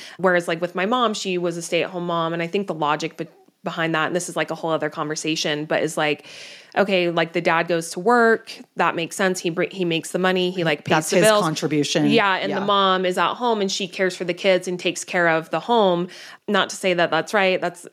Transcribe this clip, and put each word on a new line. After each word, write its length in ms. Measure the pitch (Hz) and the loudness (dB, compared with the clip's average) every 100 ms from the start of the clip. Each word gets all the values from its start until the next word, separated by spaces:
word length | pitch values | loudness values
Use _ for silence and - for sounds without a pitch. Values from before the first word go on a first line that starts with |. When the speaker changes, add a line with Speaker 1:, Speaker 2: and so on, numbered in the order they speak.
| - - | -18 -2
Speaker 1:
whereas, 300 | 185 175 175 | 2 2 0
like, 120 | 165 | -4
with 140 | 175 180 | -4 -2
my 100 | 196 | -2
mom, 280 | 254 226 | 0 0
she 240 | 208 196 180 | 0 -4 -2
was 180 | 175 170 | -2 -4
a 60 | |
stay-at-home 440 | 170 170 165 180 175 | -2 -2 -2 -4 -4
mom. 260 | 170 165 | -2 -2
And 80 | 170 | -2
I 60 | 170 | -4
think 180 | 196 196 | -4 -4
the 60 | |
logic 440 | 160 151 151 160 - | -2 -2 0 -4 -8
be-, 100 | 160 - _ _ | -12 -14 _ _
behind 300 | 180 170 160 160 | -8 -4 -2 0
that, 120 | 156 | 0
and 80 | 175 | -2
this 120 | 175 | -4
is, 60 | 170 | -4
like, 140 | 156 | -4
a 60 | 160 | -4
whole 160 | 165 | -2
other 180 | 156 151 | -2 -2
conversation, 760 | 160 151 156 156 160 170 147 156 | -4 -6 -4 -4 -2 -2 -2 -2
but 180 | 160 | -2
is 140 | 156 165 | 0 0
like, 280 | 151 147 - - - - - - | -2 -2 -8 -18 -18 -20 -4 0
okay, 320 | 202 185 175 | 2 2 2
like, 220 | 170 165 | 0 0
the 80 | 175 | 0
dad 260 | 170 165 170 | 2 2 2
goes 240 | 170 165 | -2 -2
to 80 | 180 | -2
work. 520 | 190 240 226 220 - - - - | 2 4 6 4 -2 -18 -12 -2
That 200 | 170 175 | 0 0
makes 200 | 165 - | -6 0
sense. 240 | 190 185 | 0 0
He 100 | 175 | -2
br-, 120 | 170 170 | 0 -2
he 140 | 190 170 | -2 -2
makes 260 | 165 - | -2 -2
the 80 | 185 | 0
money. 300 | 185 185 180 | 2 2 0
He, 120 | 185 | 0
like, 200 | 165 151 - | 0 -2 2
pays 100 | 202 | 0
Speaker 2:
That's 140 | 214 | 4
Speaker 1:
the 60 | 190 | 4
Speaker 2:
his 80 | 214 | 6
Speaker 1:
bills. 180 | 208 | 4
Speaker 2:
contribution. 640 | 170 156 147 151 139 170 147 | 2 -2 0 0 2 2 4
Speaker 1:
Yeah. 260 | 226 202 185 | 4 4 0
And 120 | 196 | -2
Speaker 2:
Yeah. 100 | 196 | -2
Speaker 1:
the 60 | 202 | 0
mom 400 | 202 190 185 185 | 2 4 2 0
is 120 | 185 | 0
at 160 | 170 - | 0 0
home 260 | 247 214 | 0 0
and 100 | 196 | 0
she 160 | 196 185 | -2 -6
cares 280 | - 190 180 | -2 -2 0
for 80 | |
the 100 | 180 | -6
kids 340 | 175 202 185 185 | 0 2 2 0
and 120 | 180 | -4
takes 240 | 185 - | -4 -4
care 240 | - 185 170 | -4 2 2
of 220 | 160 160 | 2 0
the 80 | 160 | -6
home. 480 | - 233 196 175 180 - - - - | 2 4 4 2 -2 -8 -20 -14 -2
Not 220 | 196 - | 0 0
to 40 | - | -2
say 180 | 196 175 | 0 2
that 160 | 165 | 2
that's 220 | 156 165 214 | 0 0 2
right. 260 | 190 185 | 2 2
That's, 240 | 175 175 - | -2 -6 -10